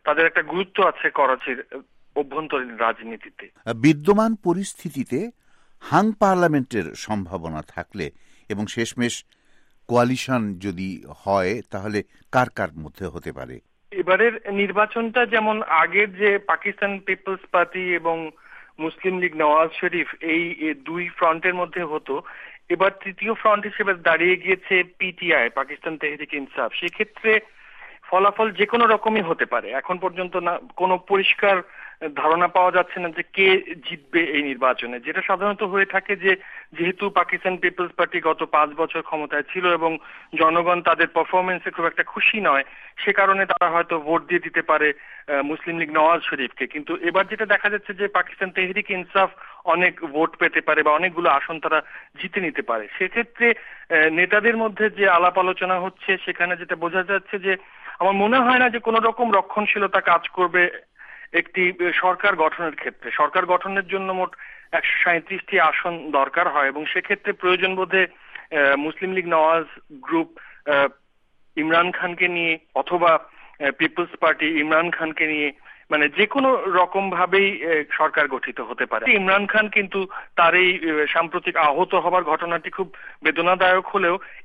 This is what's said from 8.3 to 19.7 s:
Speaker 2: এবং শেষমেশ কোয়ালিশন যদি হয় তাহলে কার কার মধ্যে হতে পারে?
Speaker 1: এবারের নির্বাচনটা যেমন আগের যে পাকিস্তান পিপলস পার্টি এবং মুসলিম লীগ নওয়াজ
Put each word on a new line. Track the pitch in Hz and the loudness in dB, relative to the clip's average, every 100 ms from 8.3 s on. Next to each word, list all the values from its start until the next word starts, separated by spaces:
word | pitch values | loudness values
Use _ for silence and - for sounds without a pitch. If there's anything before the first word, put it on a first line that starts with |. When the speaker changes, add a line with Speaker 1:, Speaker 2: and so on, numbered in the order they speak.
| - - | -20 -10
Speaker 2:
এবং | 104 107 | -6 -6
শেষমেশ | 120 113 127 120 - _ _ _ - _ _ - | -4 -6 -2 -4 -4 _ _ _ -20 _ _ 0
কোয়ালিশন | 120 123 127 - 127 104 90 | 2 2 0 -2 -2 -4 -6
যদি | 98 87 95 90 71 | -8 -6 -8 -8 -14
হয় | - 98 98 92 113 - | -10 0 2 2 -4 -8
তাহলে | 101 107 104 - _ - | -8 -4 -4 -6 _ -2
কার | 127 123 | 0 0
কার | - 92 80 | -2 -6 -6
মধ্যে | 76 - 90 | -16 -10 -10
হতে | - 78 | -10 -12
পারে? | 67 64 64 _ _ _ | -12 -14 -16 _ _ _
Speaker 1:
এবারের | - 180 190 226 220 202 | -6 2 4 4 0 -6
নির্বাচনটা | 196 196 196 214 233 226 247 233 | -2 -2 0 0 0 -2 0 0
যেমন | 226 214 214 | 0 0 -2
আগের | - 160 165 190 208 180 | 0 2 2 2 0 2
যে | 208 202 | 0 0
পাকিস্তান | 202 160 202 - 202 196 | -2 -2 -2 -4 -4 -4
পিপলস | 190 185 196 185 - | -6 -6 -6 -10 -2
পার্টি | 180 170 185 180 | 0 0 -2 -4
এবং | 170 165 165 156 _ - - - - | -2 -2 -4 -8 _ -20 -20 -20 -8
মুসলিম | 160 - 190 185 | -8 -4 -4 -2
লীগ | 180 156 | -4 0
নওয়াজ | 151 156 165 | 4 4 2